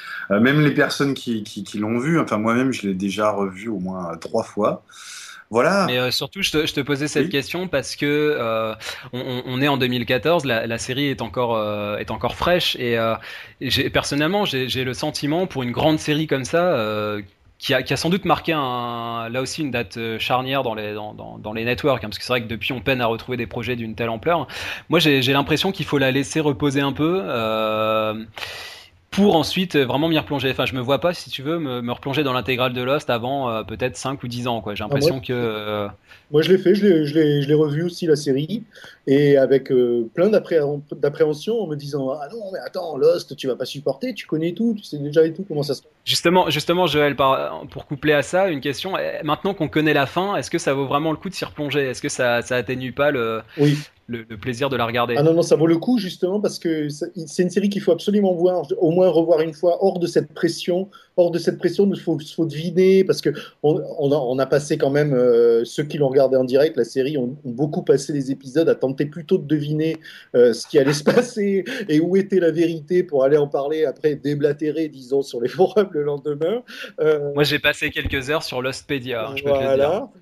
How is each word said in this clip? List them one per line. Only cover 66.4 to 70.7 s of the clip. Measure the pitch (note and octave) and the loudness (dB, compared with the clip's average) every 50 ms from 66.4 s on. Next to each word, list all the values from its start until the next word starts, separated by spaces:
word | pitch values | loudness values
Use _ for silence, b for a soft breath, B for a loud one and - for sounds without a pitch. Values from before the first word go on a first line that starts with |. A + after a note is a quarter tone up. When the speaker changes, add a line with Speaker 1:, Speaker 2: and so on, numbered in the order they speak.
| B2+ | 2
Speaker 3:
direct, | B2 B2+ C3+ D3+ D#3+ D#3+ | 4 4 4 4 4 2
la | C3 A2+ | 0 -2
série, | - - C3+ B2+ C#3+ D#3 C#3 | 0 0 -2 -2 0 0 -2
ont, | B2 B2 C#3+ - - | -2 -4 -6 -8 -10
ont | B2+ | -10
beaucoup | A#2 A#2+ D3+ D3+ - F#3 - | -4 -2 -2 -2 -2 -4 2
passé | - C#3+ C#3 - - D3+ | 4 2 2 2 0 -4
les | C#3+ C3 B2+ | -4 -2 -4
épisodes | C#3 - - C3+ B2 D#3 E3 E3 | -6 -8 -8 -4 0 2 4 4
à | D#3 | 2
tenter | - - C3 B2 - D3 | 2 2 -2 -2 -2 -4
plutôt | D3 - F3 D#3 - F#3+ F#3 | -4 -4 -10 -4 0 0 0
de | D3 | 0
deviner, | C3+ D#3 D3+ C#3+ D3 D#3 D3+ D#3 D#3+ D#3+ - B B B B B B - | 0 -2 -2 0 -2 -2 0 0 -2 -2 -4 B B B B B B 4
euh, | B2 A#2+ A#2+ A2 | 6 6 6 6
ce | - - | 2 -4
qui | - | 2